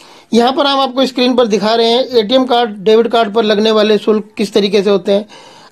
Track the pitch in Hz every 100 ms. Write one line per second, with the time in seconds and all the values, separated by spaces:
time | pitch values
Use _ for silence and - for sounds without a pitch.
0 | - - - 226 240 262 277 269 269 254
1 | 254 262 247 240 233 202 208 233 226 240
2 | 262 247 208 262 254 240 240 208 180 220
3 | 233 233 220 214 214 214 220 214 214 208
4 | 214 214 202 - 196 220 196 202 196 196
5 | 196 202 214 - - - -